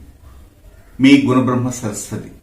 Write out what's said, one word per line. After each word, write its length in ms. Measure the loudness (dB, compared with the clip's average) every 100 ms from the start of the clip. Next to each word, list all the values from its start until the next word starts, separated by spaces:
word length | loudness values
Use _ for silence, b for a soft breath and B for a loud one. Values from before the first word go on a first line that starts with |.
| -20 -20 -20 -20 -20 _ -20 -20 _ 0
మీ 220 | 4 4 4
గుణబ్రహ్మ 440 | 0 0 -2 -4
సరస్వతి. 600 | -8 -10 -10 -10 -12 -12 -20